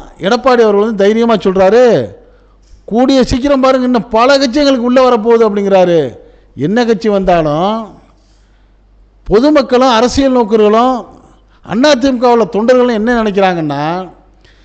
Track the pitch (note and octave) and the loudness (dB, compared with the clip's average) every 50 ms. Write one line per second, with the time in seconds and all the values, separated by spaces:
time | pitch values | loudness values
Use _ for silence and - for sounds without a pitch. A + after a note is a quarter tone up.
0 | C#3+ - - - D#3+ F#3+ B3 A#3 B3 C4 B3 A#3+ A3+ G#3+ G3+ G3+ G#3 A#3 A3 F#3+ | -16 -20 -14 -6 -4 -4 -2 0 0 0 2 2 2 2 2 0 -2 -2 -2 0
1 | G3 G3+ A3 A3+ A#3 A#3 A3+ G3 - G3 F#3 F#3+ F#3 F#3+ A3 A#3+ B3+ A#3 F#3+ C#3 | 0 0 2 0 0 0 0 0 0 -2 0 2 2 2 4 4 4 4 2 0
2 | A2 G2 - - - - _ _ _ _ _ _ _ - - - - - G3 A#3 | -2 -6 -12 -18 -20 -20 _ _ _ _ _ _ _ -20 -20 -20 -10 -4 -2 0
3 | C4 B3+ C4+ C4 A#3 - C4+ A#3+ C4 C#4+ C#4+ C4 C4 C4 C4+ C4 B3+ B3+ B3 A3+ | 0 2 2 2 2 0 -2 -4 -2 -2 0 0 2 0 0 0 0 -2 -2 -2
4 | E3 - G#3+ A3 A#3+ C4+ C#4 C4+ C#4 A#3+ A3 D4+ C#4+ C#4 C4+ A#3 A#3+ B3 B3 C4 | -4 -2 -2 0 2 2 2 0 0 -2 -2 0 0 0 0 0 0 0 2 2
5 | B3+ B3 B3 A3 G#3 A#3 A#3 A3+ A3+ G#3 G3+ G#3 G3+ F#3+ G3 F#3 F3+ F3+ E3+ D#3+ | 2 2 0 0 0 2 2 2 2 0 0 -2 -2 2 2 2 2 2 2 0
6 | C#3 A#2 - - - - - _ _ _ - - C#3 E3+ G#3+ B3 A#3+ A3+ A3+ G#3 | 0 -2 -8 -14 -20 -20 -20 _ _ _ -10 -6 -4 -2 -2 -2 0 0 -2 -2
7 | A3+ G#3+ G3+ G3 F#3+ F#3+ F3 E3+ D#3 D3 D3 D#3 F#3 G#3 A3 A3+ A3 F#3 - - | -2 -2 -2 0 0 0 0 0 0 -2 -2 -2 -2 -4 -4 -6 -10 -14 -18 -20
8 | _ _ _ _ _ _ _ _ _ _ _ _ _ _ _ _ _ _ _ _ | _ _ _ _ _ _ _ _ _ _ _ _ _ _ _ _ _ _ _ _
9 | _ _ _ _ - - F#3 A3 C4+ D4+ D4+ C#4+ A#3 - B3 B3 C4 C4 A3+ A3 | _ _ _ _ -6 0 0 2 2 2 2 2 0 0 0 0 2 2 2 0
10 | B3 A#3+ - C#4 C4+ C4+ B3+ B3 A3+ G3 A3+ G#3+ G#3+ G#3 G#3+ A3+ B3 C4 C4 A3+ | 0 0 0 0 0 0 0 0 0 0 0 2 2 2 2 2 0 0 -2 -4
11 | F#3+ - - - _ - _ _ _ _ _ _ - - F#3+ A#3 C#4 D4+ C#4+ A#3 | -8 -14 -20 -20 _ -20 _ _ _ _ _ _ -12 -8 -4 0 2 2 2 2
12 | C4+ C4+ B3+ A3+ B3+ A#3+ A#3+ A#3 G#3 - - G3 A3+ B3 B3+ B3+ B3 B3 A#3 G#3 | 0 -2 -2 0 0 0 2 0 0 -2 -2 -2 0 2 2 2 2 0 -2 -2
13 | G#3+ B3 A#3+ A#3 A3 G#3+ F3+ G3 F#3+ F#3 F3 E3+ D#3 D3 C#3 C#3+ D3 D#3+ F3 F#3 | -2 -2 -2 -2 -2 -2 -2 0 0 0 0 -2 -4 -6 -6 -6 -6 -6 -6 -6
14 | F#3+ E3+ - _ _ _ _ _ _ _ _ _ | -10 -12 -18 _ _ _ _ _ _ _ _ _